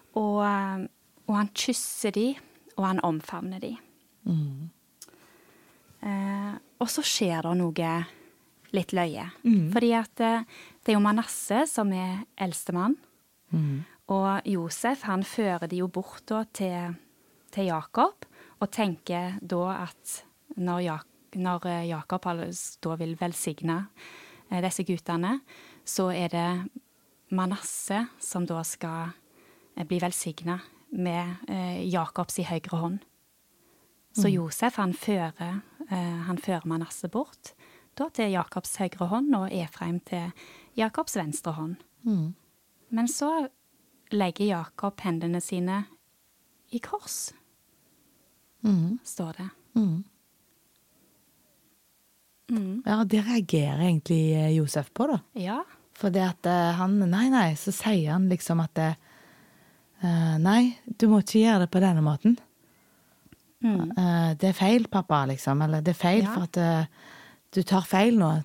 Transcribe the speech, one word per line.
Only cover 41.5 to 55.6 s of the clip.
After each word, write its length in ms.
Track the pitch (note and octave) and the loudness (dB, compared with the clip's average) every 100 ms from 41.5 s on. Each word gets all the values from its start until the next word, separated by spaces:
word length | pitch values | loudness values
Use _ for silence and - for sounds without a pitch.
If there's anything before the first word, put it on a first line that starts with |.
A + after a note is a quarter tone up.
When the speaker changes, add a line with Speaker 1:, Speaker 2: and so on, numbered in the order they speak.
Speaker 1:
hånd. 240 | D#3+ D#3 F3+ - _ A#3+ | -6 -6 -8 -14 _ -2
Speaker 2:
Mm. 280 | G3 D#3+ F#3 _ _ _ _ _ | 0 -2 -6 _ _ _ _ _
Speaker 1:
Men 160 | A3+ A#3+ | -2 0
så 420 | - D4 D#4+ C4 - _ _ _ _ _ | 0 -2 0 -2 -8 _ _ _ _ _
legger 340 | G#3 F#3 - G#3 | 0 0 0 -2
Jakob 500 | F3 D#3+ - G3+ - | -2 -4 -6 -6 -4
hendene 400 | F#3 E3 E3+ F3 | -4 -2 -2 -2
sine 440 | - F3+ F3+ G3 G3+ _ _ _ _ _ _ _ _ | -2 -2 -2 -2 -6 _ _ _ _ _ _ _ _
i 60 | A#3+ | -10
kors, 540 | - G#4 - - - - _ _ _ _ _ _ _ _ _ _ _ _ | -6 -8 -8 -10 -10 -12 _ _ _ _ _ _ _ _ _ _ _ _
Speaker 2:
Mm. 360 | A3 F#3+ E3 A#3+ | 2 4 2 -2
Speaker 1:
står 300 | - - E3 D#3+ | -8 -8 -8 -8
det. 120 | F#3 - _ A#3 | -14 -14 _ 0
Speaker 2:
Mm. 280 | G3+ D#3+ G3+ _ _ _ _ _ _ _ _ _ _ _ _ _ _ _ _ _ _ _ _ _ _ _ - | 2 0 -4 _ _ _ _ _ _ _ _ _ _ _ _ _ _ _ _ _ _ _ _ _ _ _ -4
Speaker 1:
Mm. 340 | A3+ F#3+ G#3 C4 | -2 -2 -4 -2
Speaker 2:
Ja, 180 | G#3+ | 0
det 200 | G#3 G#3+ G#3 | 2 2 2
reagerer 540 | A#3+ F3 D#3+ C#3+ C#3 | 0 2 2 2 2
egentlig, 520 | F3+ D#3+ - E3 D#3 D#3 | 2 2 2 2 4 4
eh, 200 | D#3 D#3+ | 4 4
Josef 360 | D3 D#3 C#3 | 2 0 -4
på 140 | - C#4 | -2 0
da. 120 | A3 - | 0 -4
Speaker 1:
Ja. 300 | A#3 F#3 B3 | -8 -6 -6